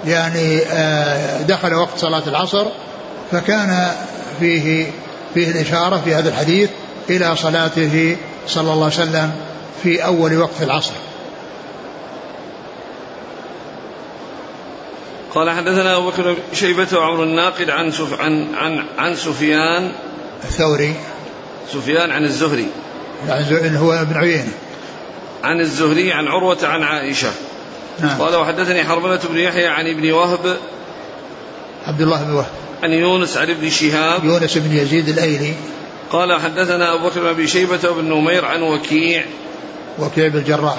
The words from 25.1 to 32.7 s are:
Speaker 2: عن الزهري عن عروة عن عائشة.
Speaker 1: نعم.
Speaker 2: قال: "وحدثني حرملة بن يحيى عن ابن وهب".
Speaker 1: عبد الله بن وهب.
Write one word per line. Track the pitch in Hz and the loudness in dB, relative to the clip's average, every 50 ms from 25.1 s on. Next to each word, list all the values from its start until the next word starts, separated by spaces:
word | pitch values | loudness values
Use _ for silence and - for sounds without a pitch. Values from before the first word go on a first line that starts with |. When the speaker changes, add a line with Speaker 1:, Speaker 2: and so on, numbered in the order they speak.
| - - - - - - - | -14 -14 -14 -14 -10 -6 -2
Speaker 2:
عن | 139 165 170 | 0 2 2
الزهري | 165 156 135 143 160 151 156 170 185 185 | 2 0 2 2 2 4 4 4 2 2
عن | 160 151 151 139 | 2 0 0 2
عروة | 160 185 185 185 175 - | 2 2 4 2 2 2
عن | 175 147 160 160 | 2 0 0 2
عائشة. | 151 147 151 147 135 139 135 127 131 110 98 - - - - - - - - - - - - - | 0 0 0 0 -2 -2 -2 0 -2 -2 -2 -4 -8 -12 -12 -14 -14 -14 -14 -14 -14 -12 -6 -2
Speaker 1:
نعم. | 156 147 135 127 | 0 0 2 2
Speaker 2:
قال: | 151 165 175 | 2 4 4
"وحدثني | 170 156 160 160 180 185 175 180 175 151 | 4 2 2 0 0 0 2 2 2 2
حرملة | 156 170 170 175 185 180 180 180 170 | 2 2 2 2 0 0 0 0 0
بن | 160 165 | 0 2
يحيى | 175 180 170 180 175 | 2 2 2 2 2
عن | 165 147 156 160 | 2 2 0 0
ابن | 165 160 156 156 160 | -2 0 0 2 4
وهب". | 160 165 175 175 180 175 175 180 180 - - - - - - - - - - - - - - - - - - - - - - - - - - | 4 4 4 4 2 2 0 0 -2 -2 -6 -10 -14 -14 -14 -14 -14 -14 -14 -14 -14 -14 -14 -16 -16 -16 -16 -16 -16 -14 -14 -14 -14 -10 -6
Speaker 1:
عبد | 151 151 147 | -4 0 2
الله | 156 160 165 147 | 4 4 4 2
بن | 147 151 | 0 0
وهب. | 147 139 131 - - - - - | 0 0 0 -2 -6 -12 -12 -12